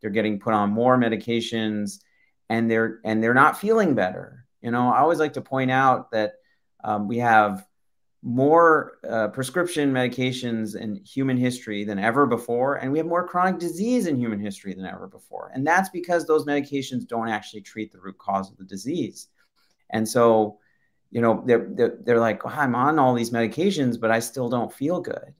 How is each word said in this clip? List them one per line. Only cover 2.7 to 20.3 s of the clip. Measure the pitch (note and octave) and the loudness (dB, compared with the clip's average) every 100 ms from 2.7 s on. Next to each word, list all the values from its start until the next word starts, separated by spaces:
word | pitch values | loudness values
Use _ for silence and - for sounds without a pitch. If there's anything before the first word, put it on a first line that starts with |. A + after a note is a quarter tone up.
they're, | A2+ A2+ A2 - | 2 0 -4 -4
and | A2 | 0
they're | A2+ | 2
not | B2 D3 - | 6 4 4
feeling | G#3 A3+ G3 A#2+ | 0 2 2 2
better. | F#2 - F#2 - - _ | 0 -4 -14 -20 -20 _
You | A#2+ | -6
know, | A#2+ B2 | 0 2
I | A#2+ | 4
always | D3 E3 | 2 2
like | D3+ | 0
to | C#3 | -4
point | - C3+ C3 | -6 -2 0
out | C3 C3+ B2+ - | 2 4 2 0
that, | A2 G#2+ - _ _ _ _ A2 | -2 -2 -6 _ _ _ _ -4
um, | G#2+ G#2 | -4 -2
we | A#2 | 0
have | A#2+ A2 G#2+ G2 - _ _ _ _ _ | 6 6 6 0 -10 _ _ _ _ _
more, | - A#2+ C#3 E3 E3 D#3 - - - | -6 0 4 6 6 6 2 -12 -4
uh, | A2+ G#2+ | -2 -2
prescription | A#2 B2+ F3+ F3 D#3 C#3+ | -2 -4 -2 -2 0 0
medications | C3 B2+ B2 B2+ B2+ B2 A2+ G#2+ G2 | 0 -2 -2 -4 -4 -4 -4 -6 -8
in | A2 G2+ | -10 -10
human | - - C3+ B2+ | -10 -4 -2 0
history | B2+ B2 - G#2 | 0 -2 -8 -8
than | G#2 G2+ | -6 -2
ever | G#2+ A#2+ C#3 | 0 2 2
before, | A#2 - A#2+ C3+ C#3+ | 2 -2 -2 0 -2
and | C3 | -2
we | D3 | -4
have | E3 | -2
more | E3+ F3 | -4 -2
chronic | F3+ F#3 F#3 | 0 0 0
disease | E3+ D#3+ A3 B3+ F#3 | -6 -4 -2 0 0
in | C3+ | -2
human | A#2+ G#2 | -2 -4
history | G#2 G2 G2+ | -8 -10 -14
than | F2+ F#2 | -12 -12
ever | F#2 F#2+ | -12 -16
before. | G2+ _ - G1+ | -20 _ -16 -12
And | - C#3+ | -6 0
that's | F3 G3 | 2 0
because | F3 E3+ E3+ D#3+ | -6 -2 -2 2
those | D#3 C#3+ | 0 2
medications | C#3+ C#3+ C#3+ C3 B2+ - | -2 -2 -6 -6 -8 -6
don't | A#2 A2+ | -6 -4
actually | G#2+ G#2 G#2+ | -4 -6 -18
treat | G2 A2 G#2 | -16 -10 -10
the | F#2 | -12
root | F#2+ F#2 | -18 -12
cause | - G2 F#2+ | -4 -2 -4
of | - | -12
the | F#2+ | -16
disease. | G2 A#2 E3+ A2+ - - _ _ _ _ _ _ | -12 -8 -6 -6 -8 -20 _ _ _ _ _ _
And | A2 A2 | -4 -2
so, | B2 A#2 | 4 4